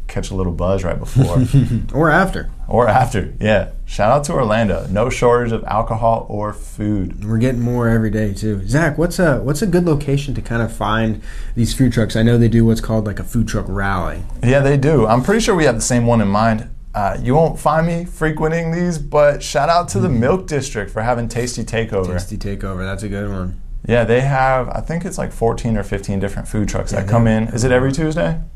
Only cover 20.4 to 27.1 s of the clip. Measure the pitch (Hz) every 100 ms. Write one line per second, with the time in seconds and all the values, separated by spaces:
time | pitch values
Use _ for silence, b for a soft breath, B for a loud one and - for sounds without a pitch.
20.4 | 180 147 117 110 98 110 113 120 113 120
21.4 | 123 - 110 110 113 101 90 90 92 104
22.4 | 101 98 98 92 95 95 104 98 104 98
23.4 | 90 - - - - 120 110 120 139 135
24.4 | 131 131 120 - - 165 185 160 120 -
25.4 | 117 117 117 110 98 101 - 98 98 -
26.4 | - 110 101 101 98 98 98